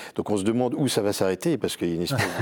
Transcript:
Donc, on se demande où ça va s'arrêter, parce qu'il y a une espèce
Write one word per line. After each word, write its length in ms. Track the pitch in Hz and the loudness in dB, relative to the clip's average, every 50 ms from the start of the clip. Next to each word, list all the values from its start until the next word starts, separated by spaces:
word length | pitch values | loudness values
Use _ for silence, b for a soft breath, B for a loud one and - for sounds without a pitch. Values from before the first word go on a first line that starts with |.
| B B - | B B -6
Donc, 160 | - - - | -4 -2 0
on 60 | - | 0
se 60 | 98 95 | 0 2
demande 300 | 110 113 123 127 120 - | 2 2 2 2 0 0
où 120 | - 143 | 0 0
ça 160 | 123 - 113 101 | 0 2 2 2
va 100 | 104 98 | 2 2
s'arrêter, 460 | - 101 95 92 - - 170 156 113 | 2 2 0 0 0 0 0 0 0
parce 180 | - - - | -2 -4 -2
qu'il 120 | - 87 87 | -2 -2 0
y 20 | |
a 40 | 85 | 0
une 40 | 85 | 0
espèce 160 | 87 - 139 113 98 92 - - | 0 0 0 0 0 0 -2 -2